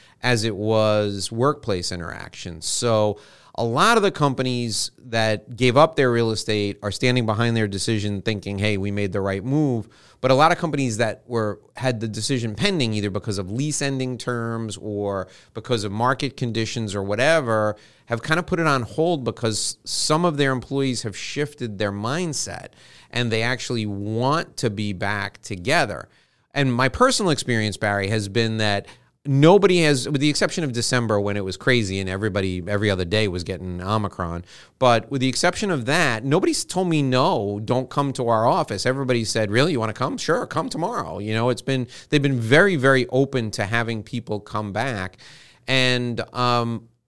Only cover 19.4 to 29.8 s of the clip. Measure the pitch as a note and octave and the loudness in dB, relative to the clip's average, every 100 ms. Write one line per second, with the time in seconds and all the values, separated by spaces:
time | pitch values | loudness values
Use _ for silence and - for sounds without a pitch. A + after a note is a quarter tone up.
19.4 | A2+ G#2 - - - - - D#3 F3 C#3+ | -2 -2 -4 -8 -6 -4 0 2 2 2
20.4 | C#3 B2+ - C#3 C3+ A#2 A2 - - C#3 | 0 0 -4 -2 -2 -2 -6 -8 -8 -6
21.4 | D3 - A#2+ G2 G2+ G2+ A2 D#3 F3 C3+ | -6 -6 -8 -2 -2 -2 -4 -4 -4 -4
22.4 | - F#2 - _ - - - A#2+ A#2+ A2 | -6 -8 -14 _ -20 -20 -8 -2 0 2
23.4 | A#2+ B2+ - A#2+ G#2+ G2 G2+ A2+ C3 D3+ | 0 -2 -2 -2 -2 -4 -4 0 0 0
24.4 | - - B2 G#2 G#2 F2+ G2+ G#2 G2+ - | -2 -4 -4 -2 -4 -2 -4 -4 -6 -10
25.4 | - F#2+ F#2+ E3 A#2 C#2 - _ _ _ | -12 -8 0 0 0 -4 -12 _ _ _
26.4 | _ C#3+ C3+ A#2+ C3 - C4 B3 F#3+ C#3 | _ -2 0 2 0 4 2 2 0 0
27.4 | - A2+ G#2+ F#2 G#2 G2+ G2 A2 G2+ A2+ | 0 0 0 -2 -2 0 0 -2 -2 0
28.4 | A2+ A2 G#2+ G2+ - - _ _ C#3+ C3+ | 0 0 0 0 -4 -18 _ _ 0 6
29.4 | D#3 G3 F#3+ F3 | 8 10 8 6